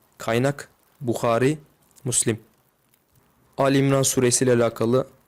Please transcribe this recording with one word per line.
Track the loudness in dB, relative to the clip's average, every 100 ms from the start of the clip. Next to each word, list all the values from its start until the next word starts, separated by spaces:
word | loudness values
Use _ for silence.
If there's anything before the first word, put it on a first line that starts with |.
| _ -10
Kaynak | -4 0 -2 -4 -12 _ _ -10
Bukhari, | -8 -4 0 2 0 -2 -10 _ _ _
Müslim. | -6 -4 -2 -4 -8 _ _ _ _ _ _ _ _ _ _ -2
Ali | 0 2
İmran | 2 2
suresi | 0 0 0 2
ile | 2
alakalı | 2 0 -2 0 0 -2 _